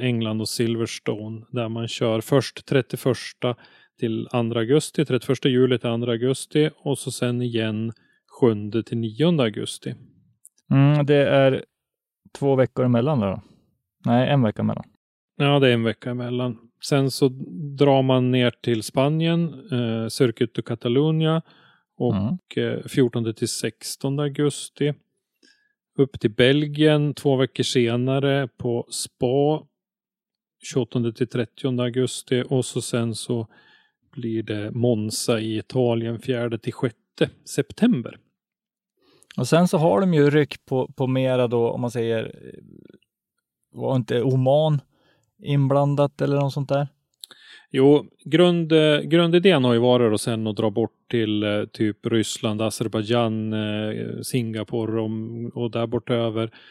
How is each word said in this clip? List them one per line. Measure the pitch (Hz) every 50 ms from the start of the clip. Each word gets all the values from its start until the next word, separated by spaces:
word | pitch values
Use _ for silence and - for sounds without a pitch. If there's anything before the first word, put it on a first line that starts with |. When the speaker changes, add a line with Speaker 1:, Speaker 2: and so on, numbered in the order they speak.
Speaker 1:
England | 127 127 120 113 113 110 110 110
och | 107 -
Silverstone, | - - 117 113 117 113 117 - - - - 123 113 104 107 110 113 113 117 _
där | - 123 113 110
man | 113 117 117 113
kör | - - 123 113 110 113
först | - - 139 135 - - - - -
trettioförsta | - 139 135 - - - - - 135 117 - - - - _ - 123 120 - - _ _ _ _ _ _ _
till | 120 113 110 113 120 -
andra | - 120 117 113 117 117
augusti, | 113 117 143 156 - - - - 147
trettioförsta | - 131 120 - - 131 - - 143
juli | 123 123 131 127 127 117
till | - 120
andra | 117 117 117 120
augusti, | 117 113 123 131 131 - - - - 151 151 156 -
och | _ - 147 131 -
så | - 135
sen | - - 127 123 120 123
igen | 123 120 117 113 113 110 107 110 113 113 - - _ _ _ _ _ _ - -
sjunde | 135 117 107 104 104 104 104 113
till | 107 - 120 117
nionde | 113 110 110 113 151 175 175 147
augusti. | 123 110 104 113 110 - - - - 135 123 - - - _ _ _ _ _ _ _ - _ _ _ -
Speaker 2:
Mm, | 143 135 139 143 147 147 143
det | 139 147 143 139 -
är | 139 139 135 135 131 - - _ _ _ _ _ _ _ _ _ _ _ _ - - -
två | 139 139 135
veckor | 131 127 - - 131 127
emellan | 123 120 117 123 151 156 120
då. | 101 98 - - - _ _ _ _ _ _ _ _ _ _ _ -
Nej, | 120 120 123 131 -
en | 147 139
vecka | 120 104 - -
emellan. | 107 107 - - - - _ _ _ _ _ _ _ _ _ -
Speaker 1:
Ja, | 143 143 143 139
det | 135 127
är |
en | 120 117 113
vecka | 113 107 - - 127
emellan. | 123 123 123 120 123 123 127 127 113 - - _ _ _ -
Sen | - 151 139 139 131
så | - - 147 131 131 135 139 - 180 180 151 143 139 135
drar | 143 139 135 135
man | 131 131 131 127 127 127
ner | 127 127 123 120
till | - _ - 131 117 110
Spanien, | - - - 135 135 147 156 160 165 165 170 170 170 160 - - - -
eh, | 131 123 120 113 113 113 113 113
Circuit | - - 135 117 110 - 120 - -
de | -
Catalunya, | - - 120 - - 120 120 139 151 156 160 160 160 156 160 165 - _ _ _ _ _ _ _ _ _ _ -
och, | 127 120 107
Speaker 2:
Mm. | 95 98 123 180 185 - _ -
Speaker 1:
eh, | 123 120 117 117 - -
fjortonde | 131 - 143 127 117 - 120 113 113 107
till | - 120 -
sextonde | - - - 113 - _ - - - - - 135 139 147
augusti. | 147 143 139 151 147 143 - - - - _ - 143 147 143 - _ _ _ _ _ _ _ _ _ _ _ _ _ _ _ _ _ _ _ -
Upp | 135 - - -
till | - 110
Belgien | 107 - 123 127 139 147 151 151 143 147 151 151 151 147 147 147 135
två | - - 143 135
veckor | 127 135 - - -
senare | - - - 131 120 117 120 123 123 131 135 139 139 139 139 143 131 120 -
på | - - 120 117 120 - -
Spa, | - - - - _ _ 127 120 131 143 143 151 156 - - _ _ _ _ _ _ _ _ _ _ _ _ _ _ _ _ _ _ _
tjugoåttonde | - - - 135 117 - - 123 117 117
till | 113 - 127 -
trettionde | - 123 113 - _ - - 135 127 120
augusti, | 123 123 117 127 127 120 - - - - 131 123 131 -
och | 143 127 120
så | - - 131
sen | - - - 117 117 117 107
så | - - - 123 117 110 - _ _ _ _ _ _ _ _ _ _ _ _
blir | _ 127 120 113 110 113
det | 110 - 107 104 104 110
Monza | 127 120 120 123 120 107 107 110 - - - - 117 110
i | 110 113 110 107
Italien | - - - 131 123 120 117 113 117 117 117 104
fjärde | - 135 127 117 120 117 117 117
till | - 127
sjätte | - - - 113 - _ _ _ _ - 156 - - _ _
september. | - - 147 - - - - 214 254 196 123 110 - - - _ _ _ _ _ _ _ _ _ _ _ _ _ _ _ _ _ _ _ _ _ _ -
Speaker 2:
Och | - 127 -
sen | 160 165 180 175
så | - 160
har | 156 170 190 196
de | 196 180 170
ju | 147 143 143
ryck | 143 151 143 - - - _
på, | - 135 127 127 - -
på | - 135
mera | 127 131 131 131 131 127 123 123 113
då, | 120 117 117 117
om | - 123
man | 123 120
säger, | 113 123 113 113 113 110 - - - - - - - - - - 50 - - - - _ _ _ _ _ _ _ _ _ _ _ _ _ _ _
var | - 123 123 123 131
inte | 127 117 - 120 120
Oman | 117 135 131 131 131 131 139 151 156 156 151 139 - _ _ _ _ _ _ _ _ _ _ _
inblandat | - - 143 143 139 131 139 143 143 143 143 143 143 143 - -
eller | 143 139 139
något | 143 143 135
sånt | - 147 135 -
där? | 139 139 143 - _ _ _ _ _ _ - - - - - - - - _ _
Speaker 1:
Jo, | - 135 135 143 147 143 - - _ _ _
grund, | 147 151 165 180 180 175 170 165 151
eh, | 160 156 156 151 147 143
grundidén | - 147 160 170 170 165 170 175 175 196 170 139 127
har | 123
ju | 117 117
varit | 120 123 123 123 120 110
då | 107 101
sen | - 127 113 113 110
att | 107 101
dra | 110 110 107
bort | 101 120 113 - - _ _ _
till, | - 117 110 107 104 104
eh, | 104 104 104 107 107
typ | 110 - - 110 107 101 - -
Ryssland, | 117 117 113 104 - - - 127 110 104 107
Azerbaijan, | 113 107 - - 120 107 110 110 107 104 120 120 117 110 110 110 110 110
eh, | 107 110 107 107 107 107 107 107 110 113 117 113 110 -
Singapore | 113 - - 127 117 113 110 110 104 - 123 117 110 110 113 113
och, | 110 110 110 110 110 113 117 117 117 120 - 120
och | 120 113
där | 113 117 117
bortöver. | 113 123 113 - - 123 117 117 113 107 113 113 110 - - - -